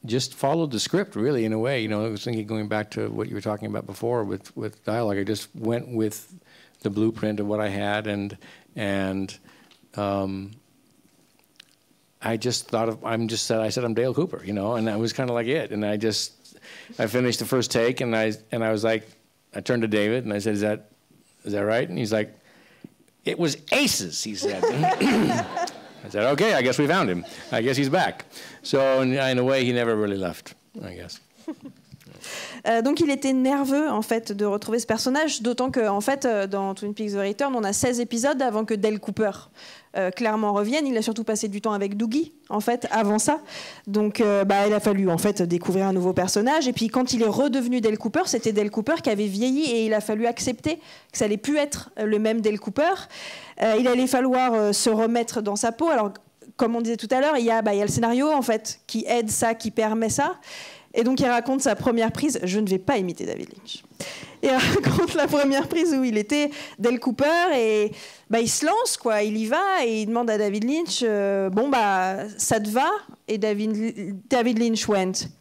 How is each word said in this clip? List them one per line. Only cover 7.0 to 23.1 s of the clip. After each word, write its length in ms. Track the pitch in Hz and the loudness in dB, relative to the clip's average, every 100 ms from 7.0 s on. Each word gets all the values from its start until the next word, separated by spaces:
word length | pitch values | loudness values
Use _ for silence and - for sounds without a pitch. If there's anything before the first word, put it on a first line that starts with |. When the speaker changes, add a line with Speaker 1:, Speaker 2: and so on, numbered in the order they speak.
| 113 113 107 104 | 0 0 -4 -2
Speaker 1:
of 60 | 101 | -2
what 120 | 107 | -2
I 80 | 107 | -2
had, 380 | 98 101 104 107 | -2 -2 -2 -2
and, 300 | 104 101 104 - - _ - | -4 -4 -8 -18 -20 _ -8
and, 600 | 104 98 95 95 95 - - - _ _ _ - | -4 -2 -2 -2 -6 -10 -20 -20 _ _ _ -4
um, 560 | 101 98 98 98 98 113 _ _ _ _ _ _ _ _ _ _ - _ _ _ _ _ | -2 -2 -2 -6 -10 -16 _ _ _ _ _ _ _ _ _ _ -20 _ _ _ _ _
I 140 | 107 113 | -4 -2
just 320 | 123 120 - | -2 -4 -2
thought 200 | 113 113 | -2 0
of, 160 | 107 | -2
I'm 240 | - 113 113 | -4 -2 -2
just 180 | 110 - | -2 -2
said, 140 | 113 | 0
I 80 | 110 | 0
said, 160 | 104 | -2
"I'm 100 | 120 | -2
Dale 200 | 113 127 | 0 0
Cooper," 280 | 120 180 - | 0 -2 -4
you 80 | 92 | -6
know, 220 | 104 101 | -4 -2
and 140 | 120 110 | 0 0
that 100 | 104 | 0
was 140 | 113 | -2
kinda 200 | 110 127 | -2 -2
like 140 | 120 117 | -2 0
it. 240 | 156 120 | -2 -2
And 140 | 107 | -4
I 120 | 104 104 | -2 0
just, 600 | 110 107 - _ - - - - - - | 0 -2 -6 _ -20 -20 -20 -20 -20 -4
I 80 | 113 | -2
finished 320 | 117 127 110 | 0 0 0
the 40 | |
first 260 | 107 131 117 | 0 0 2
take, 300 | 123 117 131 | 2 2 0
and 160 | 127 110 | 0 0
I, 160 | 110 107 - | 0 -2 -6
and 120 | 120 | -4
I 80 | 113 | -2
was 100 | 110 | 0
like, 240 | 113 113 110 - _ _ _ | 0 -2 -4 -20 _ _ _
I 60 | - | -12
turned 220 | 95 123 | -2 0
to 60 | 113 | 2
David, 360 | 104 104 120 | 2 2 0
and 80 | 120 | -2
I 60 | 104 | -2
said, 160 | 107 | -2
"Is 60 | 104 | 0
that, 280 | 104 107 - _ _ _ _ _ | 0 -2 -8 _ _ _ _ _
is 80 | - | -6
that 80 | 104 | -4
right?" 240 | 104 113 151 | 0 0 -2
And 100 | 175 | -4
he's 140 | 113 | -2
like, 220 | 107 110 - _ - - _ - _ _ | 0 -2 -8 _ -20 -20 _ -20 _ _